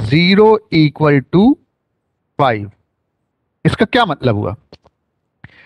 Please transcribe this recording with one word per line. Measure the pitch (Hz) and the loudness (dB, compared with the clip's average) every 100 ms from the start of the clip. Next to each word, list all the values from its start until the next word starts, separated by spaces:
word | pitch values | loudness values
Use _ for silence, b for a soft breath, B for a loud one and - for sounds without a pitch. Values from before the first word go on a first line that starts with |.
| 110 | 0
zero | 151 175 196 220 214 - 160 | 0 2 2 2 2 0 0
equal | 151 - 151 143 - 170 | 0 0 0 0 0 0
to | 226 302 _ _ _ _ _ _ _ - | 2 0 _ _ _ _ _ _ _ -4
five, | 135 110 101 _ _ _ _ _ _ _ _ _ | -2 -2 -10 _ _ _ _ _ _ _ _ _
इसका | 160 - | -4 -2
क्या | 220 247 | -2 -2
मतलब | 214 143 123 104 | -2 -4 -4 -4
हुआ? | 104 104 _ - _ _ _ _ _ _ - b | -6 -10 _ -20 _ _ _ _ _ _ -20 b